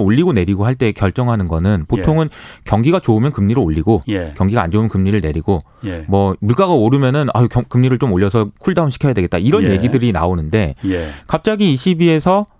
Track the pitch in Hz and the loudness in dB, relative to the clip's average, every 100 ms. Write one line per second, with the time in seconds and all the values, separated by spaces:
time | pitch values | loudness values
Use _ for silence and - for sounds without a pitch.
0 | 98 117 180 127 87 98 104 127 117 101 | 2 2 2 2 0 0 -2 0 -2 0
1 | 98 92 123 113 90 80 90 104 76 - | -2 0 -2 -2 -2 0 0 0 -2 -2
2 | - 160 156 - - - - 104 120 180 | 0 0 -2 -6 -20 -20 -4 0 2 0
3 | - 110 131 - 98 120 92 78 80 110 | 2 2 0 0 0 0 0 0 0 0
4 | - 101 85 71 92 117 85 101 110 98 | 0 -6 -6 -2 0 0 0 0 0 0
5 | 95 104 80 76 80 95 - _ 104 87 | 0 0 -2 -4 -2 -4 -4 _ -10 -10
6 | 78 98 98 95 104 123 190 160 107 139 | -2 0 0 0 0 0 2 2 2 2
7 | 135 139 143 - 120 - 120 123 127 127 | 2 0 0 0 0 0 -2 0 2 2
8 | 135 90 101 113 104 - - 185 160 127 | 0 2 2 0 -2 -4 -2 0 -2 -2
9 | 143 120 87 85 101 190 208 95 117 131 | -2 0 0 0 0 2 2 0 0 0
10 | 120 92 85 90 78 107 87 65 95 90 | 0 0 0 -2 -2 -2 -2 -4 -4 -4
11 | 80 73 - 165 - 214 202 135 185 170 | -6 -10 -6 -2 -2 0 0 0 0 2
12 | 170 160 165 190 208 _ | 2 2 2 0 -2 _